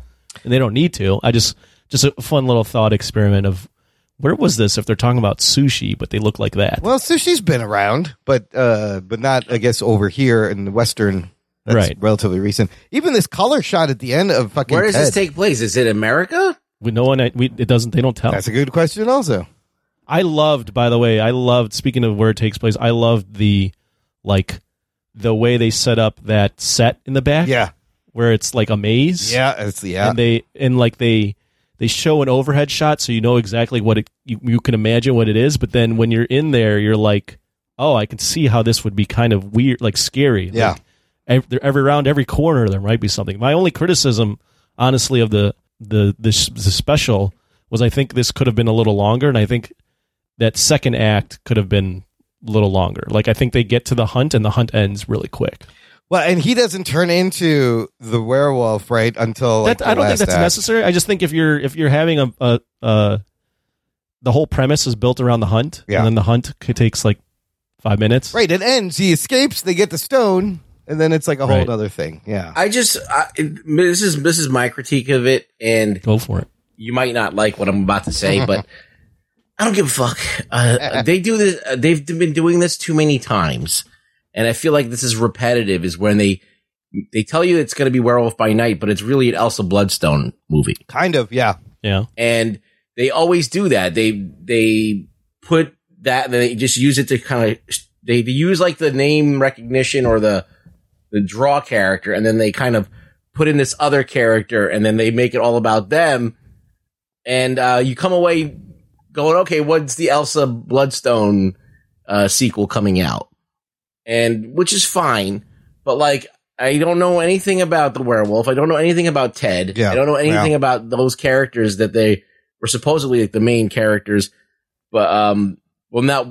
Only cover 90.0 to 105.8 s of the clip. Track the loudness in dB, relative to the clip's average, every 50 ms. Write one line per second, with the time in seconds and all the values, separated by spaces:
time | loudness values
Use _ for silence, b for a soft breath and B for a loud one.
90 | 0 0 0 0 -2 -4 -8 _ _ -2 0 0 2 0 -2 -6 _ -10 -4 -2
91 | -2 0 0 -2 -2 -2 -2 -2 0 0 -2 -4 -8 -20 _ _ -4 -2 -2 -2
92 | -2 -4 -6 -2 -2 0 0 0 0 -2 -4 -8 _ _ _ _ _ _ -6 -2
93 | -2 -2 0 0 2 2 2 0 0 -2 -2 -2 0 0 0 0 0 -2 -2 0
94 | 0 0 -2 -4 -8 -12 -14 -14 -6 -2 0 0 2 2 2 0 0 -2 -4 -6
95 | -8 -12 _ _ _ _ _ _ _ -2 0 0 0 -2 _ _ _ _ _ _
96 | -4 -2 -2 -2 -2 -2 0 0 0 0 0 -2 -2 -2 0 2 2 2 2 0
97 | 0 -2 -2 -4 -4 -4 -2 0 0 0 -2 -4 _ -10 -10 -10 -12 _ _ _
98 | -4 -2 0 0 0 -2 -2 -2 0 0 0 0 0 0 -2 -2 -2 -2 0 0
99 | 0 2 2 2 2 2 2 2 0 -2 -2 -4 -10 -4 -2 -2 0 0 -2 -2
100 | 0 2 2 2 2 0 0 -2 -4 b b b b b b _ _ _ _ _
101 | _ -6 -4 -4 -4 -2 -2 -2 0 2 0 0 -2 -2 -2 0 0 0 0 -2
102 | -4 -4 -4 0 0 0 2 2 0 0 0 -2 -2 0 0 0 -2 -4 b b
103 | b b b b b _ -4 -2 0 0 2 0 0 0 -2 -2 0 0 2 0
104 | 0 0 -2 0 2 2 2 2 0 -2 -2 -2 0 0 0 0 0 2 2 2
105 | 0 0 2 0 0 0 0 0 0 2 0 2 2 2 2 0